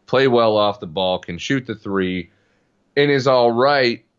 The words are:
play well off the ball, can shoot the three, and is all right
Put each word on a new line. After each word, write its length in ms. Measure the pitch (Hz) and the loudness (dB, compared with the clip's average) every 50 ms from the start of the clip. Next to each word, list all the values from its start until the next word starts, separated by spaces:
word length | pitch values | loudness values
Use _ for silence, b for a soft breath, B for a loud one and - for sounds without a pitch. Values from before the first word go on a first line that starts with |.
| b | b
play 220 | - - 127 135 135 | -4 0 0 2 2
well 300 | 120 117 117 113 107 104 | 2 2 2 2 2 2
off 220 | 104 104 104 - | 0 0 -2 -6
the 80 | - 90 | -12 -10
ball, 320 | 78 95 95 92 92 87 | -6 -4 -2 -2 -2 -4
can 180 | - - 87 85 | -6 -10 -12 -12
shoot 280 | - - 139 135 82 | -6 -6 -6 -6 -4
the 100 | - 110 | -8 -12
three, 540 | - - 101 98 98 95 92 90 90 85 - _ _ _ _ _ _ _ _ _ _ _ _ _ 143 | -12 -10 -6 -4 -2 -2 -2 -4 -6 -10 -12 _ _ _ _ _ _ _ _ _ _ _ _ _ 0
and 140 | 143 143 | 0 2
is 160 | 143 139 120 135 | 2 0 2 2
all 240 | 131 127 120 120 | 2 4 4 2
right 520 | 117 113 127 139 147 139 131 120 117 117 - _ _ | 2 2 2 2 2 2 0 0 -2 -4 -10 _ _